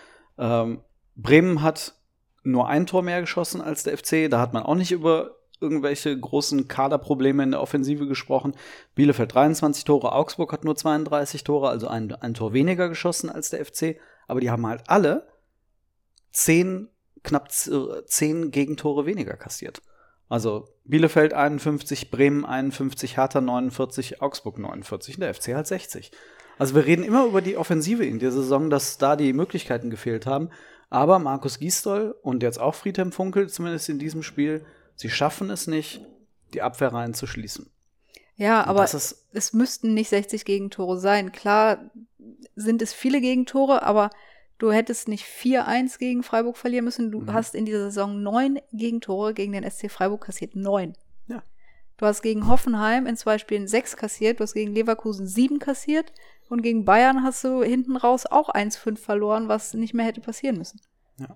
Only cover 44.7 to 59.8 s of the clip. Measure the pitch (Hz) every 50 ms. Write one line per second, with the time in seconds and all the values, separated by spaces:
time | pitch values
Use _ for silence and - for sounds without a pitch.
44.7 | 214 220 226 - 233 - - - 214 202 - - - - - 247 262 254 - -
45.7 | 226 247 254 262 - - 247 254 247 247 247 - - 226 233 240 240 - - 247
46.7 | 247 247 233 247 240 - 233 220 214 214 214 208 208 226 226 - - - 220 214
47.7 | 214 208 202 202 202 202 196 202 202 202 202 202 214 240 269 277 277 277 - _
48.7 | - 214 226 233 233 233 - - 190 190 208 214 220 214 196 202 196 196 - -
49.7 | - - - 202 - - 185 196 208 208 - - - - - 202 - 190 196 196
50.7 | 196 196 185 160 - - - - - - - - 240 226 - - - - - -
51.7 | - - - - - - 220 208 208 - - 226 220 214 208 214 247 269 - 254
52.7 | 226 208 214 214 233 254 262 254 226 - - 220 214 214 - - 214 208 202 190
53.7 | 214 233 262 - - - - 208 - - 214 220 240 - 214 208 - 214 214 208
54.7 | 208 220 220 233 220 226 - 220 208 196 196 190 190 226 254 269 294 285 - 294
55.7 | 269 - - - 302 311 320 - - - - - - - _ - 240 240 226 233
56.7 | 233 220 202 190 196 226 247 262 269 269 254 262 254 - - 262 262 254 240 -
57.7 | 247 254 247 254 262 254 - 240 254 254 - - - - - - - 208 208 214
58.7 | 214 - - 226 214 - - - 208 208 208 208 214 220 226 220 214 220 - -
59.7 | - 226